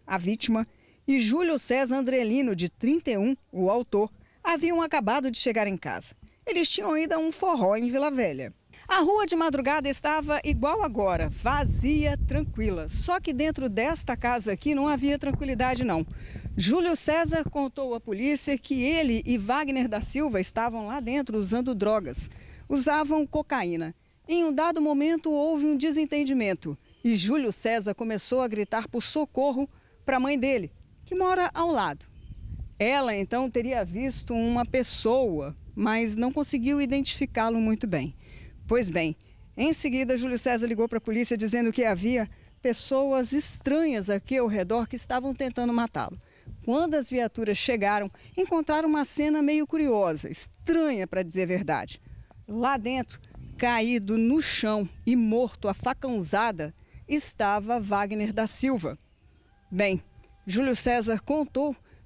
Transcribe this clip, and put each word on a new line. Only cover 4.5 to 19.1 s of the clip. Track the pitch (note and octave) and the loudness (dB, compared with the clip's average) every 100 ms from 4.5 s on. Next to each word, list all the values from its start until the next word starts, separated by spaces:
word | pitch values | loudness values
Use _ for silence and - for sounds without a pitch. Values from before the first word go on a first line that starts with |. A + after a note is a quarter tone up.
| E4 E4+ E4+ | 2 2 2
acabado | D#4+ D4+ G#3 C#4 C4 | 2 0 2 0 0
de | A#3 | 0
chegar | B3+ A3 G3+ | 0 0 0
em | F#3 | -2
casa. | C#3 F2+ - - - _ B4 | -6 -8 -10 -18 -20 _ -4
Eles | F4 D#4+ | 0 2
tinham | F#4 G#4 D#4 | 0 0 0
ido | D#4+ | 0
a | E4 | 0
um | D#4+ | -2
forró | - F#4+ D4 F#3+ A3 | 0 0 2 4 2
em | A#3+ | 0
Vila | C4+ D4 | 0 0
Velha. | C4 F#3+ C3+ B2+ - _ - - | 0 -2 -2 -10 -14 _ -14 0
A | F#4+ | 4
rua | E4 G#4+ F#4+ | 4 4 2
de | E4 | 2
madrugada | E4 C#4 C4 D4+ C#4 | 2 2 0 0 0
estava | - D4 D#4 D4 D4 | -2 0 -2 0 -2
igual | D4 B3 C#4 G#4+ | 0 0 0 0
agora, | E4 G#3 G3 E3+ D#3 | -2 0 0 0 -2
vazia, | - A#3 - C#4+ - B3+ D4+ D4 C#4+ - | -2 0 2 2 2 2 2 2 0 0
tranquila. | C4+ D4 A3 A3 F3 D#3 | 0 -2 -2 -2 -2 -4
Só | - - F#4 | -4 -2 -2
que | E4+ | -2
dentro | B3+ D#4 D4 C4 | 0 0 0 -2
desta | G3+ C4+ E4 - A#3+ | 0 0 -2 -4 -2
casa | A#3+ A#3+ G#3 | 0 0 -2
aqui | F#3+ D4 C#4 | -2 0 2
não | D4 | 2
havia | C4+ C#4+ C#4+ | 2 0 0
tranquilidade, | C#4 - C#4 B3 B3+ B3 | -2 -2 -2 0 0 0
não. | B3 E3 E3 - - - - - | 0 0 -2 -8 -12 -12 -8 -2
Júlio | E3+ E4+ F4 D#4 | 2 2 2 2
César | - D#4+ E4 E4 C#4+ | 2 2 2 0 -2
contou | D4 C4+ - C4 A#3 | -2 -4 -4 -6 -6
à | |
polícia | A3+ G3+ C4+ C#4+ - C#4 | -6 -2 0 0 0 -2
que | - C4+ | -2 0
ele | B3+ E4 C#4 | 2 2 2